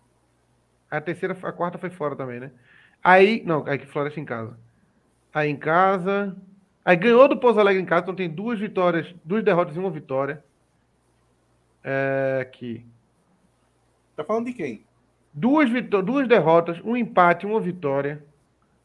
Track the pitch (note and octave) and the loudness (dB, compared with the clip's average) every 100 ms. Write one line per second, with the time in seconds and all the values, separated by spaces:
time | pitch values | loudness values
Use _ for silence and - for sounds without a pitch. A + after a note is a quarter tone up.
0 | _ _ _ _ _ _ _ _ - D3+ | _ _ _ _ _ _ _ _ -10 -8
1 | D3+ D#3+ F#3 F#3 - - F3 F3 F3+ F3+ | -6 -6 -6 -6 -10 -6 -6 -6 -12 -6
2 | D3 C#3 C3 A#2+ C3+ _ _ _ _ _ | -8 -6 -10 -10 -14 _ _ _ _ _
3 | - F#3 G3 A3+ F3 D3+ C3+ C#3 - D3+ | 4 6 6 2 -2 -2 -2 -8 -6 -6
4 | C#3+ D3+ C#3 A#2 A2 A#2 _ _ _ _ | -6 -8 -10 -10 -10 -16 _ _ _ _
5 | _ _ _ D3+ D3+ C3+ D3 E3+ F#3+ G3 | _ _ _ -4 -2 -4 0 2 2 2
6 | F3+ G3+ G3+ F3+ - _ _ _ F#3 F3+ | -2 -4 -4 -10 -20 _ _ _ 2 2
7 | A3 A#3 C#4 C4+ B3 G#3+ G3+ F#3+ F3 F3 | 6 6 6 6 2 4 4 2 2 0
8 | F3+ F#3 F3 D#3 A3 G#3+ G3+ F#3+ F3+ E3+ | 0 -6 -6 -6 -6 -6 -6 0 0 0
9 | - - D#3 A3 G#3 F3 E3+ D#3 F#3+ D#3 | -6 -14 -6 -2 2 2 0 -4 -8 -8
10 | - C3+ C#3 D3 _ _ _ _ _ _ | -6 -4 -4 -8 _ _ _ _ _ _
11 | _ _ _ _ _ _ _ _ C3+ C3+ | _ _ _ _ _ _ _ _ -6 -4
12 | C3+ C3+ C3+ C3 C3 - B2 A2+ A#2 _ | -2 -2 -2 -4 -6 -12 -12 -12 -14 _
13 | _ _ _ _ _ _ _ _ _ _ | _ _ _ _ _ _ _ _ _ _
14 | _ - D3+ A3 A#3+ A#3+ C#3+ G#2+ _ _ | _ -14 -4 -4 -4 -8 -10 -10 _ _
15 | _ _ _ D3 A3+ D#4 C4 B3 F3 F#3+ | _ _ _ -4 2 4 2 0 0 -2
16 | F#3 C#4 A#3+ A3+ D#3 E3+ E3+ E3+ A3 B3 | 0 0 4 4 6 4 2 -6 -4 -2
17 | A3+ F#3+ F3 F3 G3 A3 F3+ F3 C#3+ C#3 | 0 4 4 4 -2 -2 -4 -6 -4 -2
18 | C#3+ D3+ - _ _ _ _ _ | -4 -8 -16 _ _ _ _ _